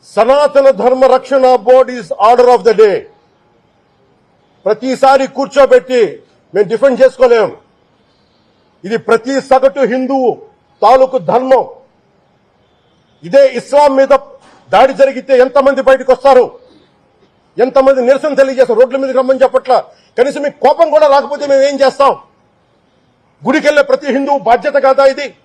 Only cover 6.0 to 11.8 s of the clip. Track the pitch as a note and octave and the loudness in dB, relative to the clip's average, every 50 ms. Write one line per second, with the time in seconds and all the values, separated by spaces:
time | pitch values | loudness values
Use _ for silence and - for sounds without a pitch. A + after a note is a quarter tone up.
6 | A3 D#3+ C3 - _ _ _ _ _ _ - F#3+ G#3 E3+ A3+ G#3+ - C#4 B3+ A3 | -2 -2 -4 -14 _ _ _ _ _ _ -4 -4 -4 -2 -2 -2 0 -2 2 2
7 | C4 B3+ - - B3+ B3 A#3 A3+ G3+ D3+ - - _ _ _ _ _ _ _ _ | 0 0 2 0 0 2 2 0 0 -4 -6 -14 _ _ _ _ _ _ _ _
8 | _ _ _ _ _ _ _ _ _ _ _ _ _ _ _ _ - F#3+ A3+ G#3+ | _ _ _ _ _ _ _ _ _ _ _ _ _ _ _ _ -12 -8 -8 -8
9 | - - A3+ A3+ A3 B3 C#4 C4 B3+ - C4 C4 C4 C4+ C4+ C#4 C4+ A#3 A#3+ C4 | -2 -2 -2 -2 -2 -4 -6 -6 -2 0 0 2 2 0 0 0 -4 -2 -2 -4
10 | C4 B3 C#4 C4+ B3+ A3+ E3 - - - _ _ _ _ _ _ - G#3 B3+ C4 | -4 -4 -4 -2 -2 -2 -4 -6 -14 -20 _ _ _ _ _ _ 2 2 4 4
11 | C4 C4 C4 B3+ E3+ D3 - B3 C4 C4 C4 A#3+ F#3+ C#3 - - | 2 0 -2 -6 -4 -2 -4 -4 0 0 0 0 0 -6 -14 -20